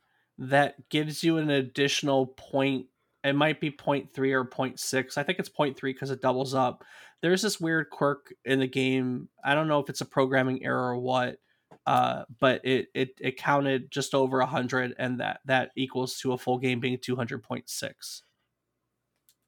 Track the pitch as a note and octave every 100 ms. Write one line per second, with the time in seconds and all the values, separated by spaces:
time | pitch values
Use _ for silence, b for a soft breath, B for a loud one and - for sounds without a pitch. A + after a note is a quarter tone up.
0 | _ _ _ - C3 C#3 C#3 - - D3+
1 | D3+ D3 E3 D#3+ D3+ C#3 C3 C3 C#3 -
2 | D3 C3+ B2+ - - C#3 C#3 C3 - _
3 | _ _ C#3 C#3 D#3 D3 D#3 - - C#3+
4 | - - C3+ C3 B2 - C3 - - C3
5 | B2+ - C#3+ F3+ - - D3 C3 C3+ C3+
6 | C#3 C3 C3 B2+ C3+ C3 B2+ - B B
7 | B B E3 F#3 G#3+ - E3 D#3+ D3+ -
8 | C#3+ C#3+ - - - C3+ C3 C3+ C3 C3
9 | B2+ B2+ - _ C#3+ D3 D#3+ D3 C#3+ -
10 | - - C3 C3+ C3 C3 C3 B2+ B2+ B2
11 | B2 B2+ B2 - _ _ _ - - B2+
12 | B2 C3 - A#2 C3+ B2 B2+ C3 - -
13 | C3 - C3 - - C#3+ C#3 C3 - C#3+
14 | C3 C#3 C3 C3 C3 C#3+ B2 B2+ B2 -
15 | B2+ B2 G#2+ - - C3 - - C3 B2
16 | B2+ - C3 B2 - B2 B2+ B2 B2+ B2+
17 | - B2 A#2+ C3+ - B2+ - - - -
18 | - - - _ _ _ _ _ _ _
19 | _ _ _ _